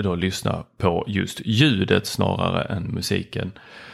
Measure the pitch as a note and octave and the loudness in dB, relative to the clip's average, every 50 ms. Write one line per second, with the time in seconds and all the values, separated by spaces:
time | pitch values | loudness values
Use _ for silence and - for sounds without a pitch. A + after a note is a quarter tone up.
0 | G2+ F#2+ F2 F2 F2+ F#2+ F#2 - - - F2 E2 - - _ - - F#2 E2+ E2+ | 0 0 0 0 0 -2 -2 -2 -2 -2 -2 -4 -6 -10 _ 0 2 2 2 2
1 | - - G2+ F#2+ F2+ F2 - - - - A2 A2+ D3 D3+ A#2 F#2+ G2 F#2+ G2 F#2+ | 0 0 0 0 -2 -2 -4 -6 -2 0 4 4 6 6 4 2 2 4 2 2
2 | - - - - G2 F#2+ F#2 F2+ F2+ F2+ F2+ F2 - - - F#2 - - - F2+ | 2 0 -2 0 0 2 2 2 0 0 0 0 -2 -2 -4 -4 -4 -4 -4 -4
3 | F2+ - G2 F#2 F#2 - - - - F#2 G2 - - - - - - - | -2 -2 -2 -2 -2 -4 -6 -6 -6 -6 -8 -12 -18 -20 -20 -20 -20 -20